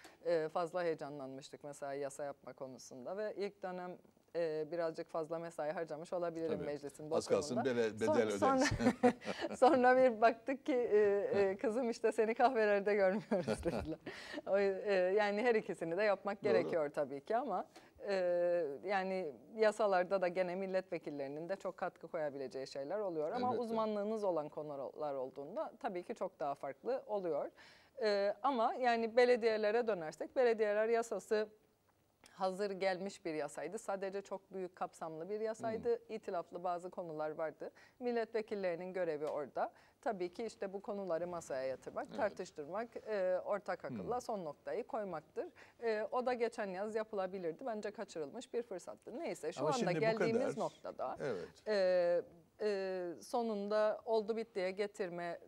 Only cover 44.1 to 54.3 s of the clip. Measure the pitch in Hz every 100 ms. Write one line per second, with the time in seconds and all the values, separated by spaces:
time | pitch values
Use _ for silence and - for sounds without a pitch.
44.1 | 247 254 208 160 - - 175 247 233 202
45.1 | 160 - 220 339 - - - 233 214 226
46.1 | 254 254 247 233 - 202 180 214 214 214
47.1 | 196 185 190 170 - 262 214 208 220 202
48.1 | 170 143 214 - 233 233 180 - - -
49.1 | 240 320 170 156 - 143 254 190 160 220
50.1 | 220 196 226 269 - 165 - - - 123
51.1 | - 151 98 - - - 208 185 180 175
52.1 | 175 - - - - 214 196 190 185 175
53.1 | 135 - 247 233 208 202 214 214 - 240
54.1 | 226 208